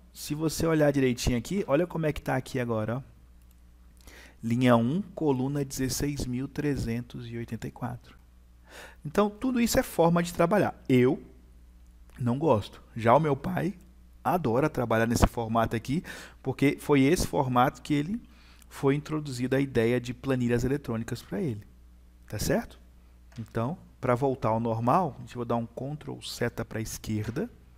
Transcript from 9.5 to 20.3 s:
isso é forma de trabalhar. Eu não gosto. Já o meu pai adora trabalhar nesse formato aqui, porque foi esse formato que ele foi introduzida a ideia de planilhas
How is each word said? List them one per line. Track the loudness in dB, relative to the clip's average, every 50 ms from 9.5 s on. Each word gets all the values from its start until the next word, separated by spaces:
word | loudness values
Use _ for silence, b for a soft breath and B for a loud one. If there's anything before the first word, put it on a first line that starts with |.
| 0 2
isso | 2 2 2 0
é |
forma | 0 0 2 4 4 4 4 2
de | 0 -2 0
trabalhar. | 0 2 2 4 2 2 0 -2 -4 0 4
Eu | 6 6 6 6 4 0 -6 -16 -20 -20 -20 -20 -20 -20 -20 -20 -20 -20 -20 -20 -20 -20 -20 -16 -8 -4
não | -2 -2 0
gosto. | 2 4 4 4 2 0 -4 -14 -20 -18 -12 -6
Já | 0 4 6 6
o | 6
meu | 6 4 0
pai | 0 -2 -4 -2 -2 -2 -4 -4 -6 -16 -20 -20 -20 -20 -20 -12 -4
adora | -2 0 0 2 2 2 2 2 2 2
trabalhar | 0 -2 0 2 2 2 2
nesse | 2 4 4 2
formato | 2 0 -2 -4 0 2 2 2 2 0
aqui, | -4 -4 -2 -4 -4 B B B B B B B B -6
porque | -4 0 2 2 2 2 2
foi | 0 2 4 6
esse | 6 4 4 2 0
formato | -2 0 0 0 2 4 4 4 2 2 -4
que | -4 -2 -2
ele | -2 -2 -2 -6 -8 -10 B B B B B B B B
foi | B -8 0 2 2 2
introduzida | 0 -2 -4 -6 -6 -6 -6 -6 -4 -2 0 0
a | 0
ideia | 0 0 2 2 2 2 2 0
de | -2 -4 -10
planilhas | -6 -2 -2